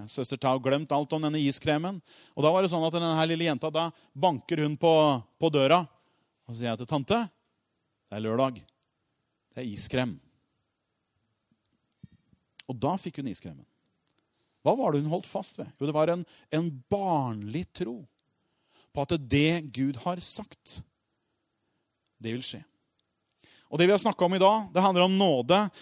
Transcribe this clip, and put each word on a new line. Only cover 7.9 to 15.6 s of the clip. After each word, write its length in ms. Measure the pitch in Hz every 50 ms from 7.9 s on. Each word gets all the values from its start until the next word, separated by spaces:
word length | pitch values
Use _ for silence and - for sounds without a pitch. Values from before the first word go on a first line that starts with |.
| _ _ _ -
det 80 | 101 107
er 60 | 110 110
lørdag, 320 | 110 123 135 135 123 - - _ _ _ _ _ _ _ _ _ _ _ _ _ _ _ _ _ -
det 80 | 120 127
er 80 | 117
iskrem". 460 | 101 101 - - - 127 127 120 92 - _ _ _ _ _ _ _ _ _ _ _ _ _ _ _ _ _ _ _ _ _ _ _ _ _ _ _ _ _ _ _ _ _ _ _ _ - - _ _ _ _ _ _ _ _ _ - - -
Og 80 | 127
da 160 | 113 117 143 180 190
fikk 220 | - 180 - -
hun 100 | 139 123
iskremen. 320 | 92 - - 90 76 - 120 _ _ _ _ _ _ _ _ _ _ _ _ _ _ _ _ _ _ _
Hva 140 | - - 208 269
var 160 | 247 190 147
det 60 | 143
hun 80 | 147 151
holdt 160 | 160 196 185
fast 300 | - - 196 190 - -
ved? 140 | -